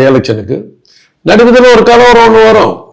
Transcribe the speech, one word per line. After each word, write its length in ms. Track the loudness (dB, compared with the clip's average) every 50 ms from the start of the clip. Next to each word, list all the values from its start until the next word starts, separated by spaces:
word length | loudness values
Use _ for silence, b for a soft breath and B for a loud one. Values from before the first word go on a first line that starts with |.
| 0 0
எலெக்ஷனுக்கு. 480 | -2 -2 -4 -6 -8 -10 -10 -10 -12 -12 -12 -16 _ _ b b b b b b b b -6
நடுவுல 400 | -2 0 0 0 2 2 2 2 2 2
ஒரு 100 | 2 2
கலவரம் 440 | 2 2 2 2 2 2 2 2
ஒண்ணு 180 | 2 2 2 2
வரும். 300 | 2 0 0 -2 -4 -6 -10 -16 -20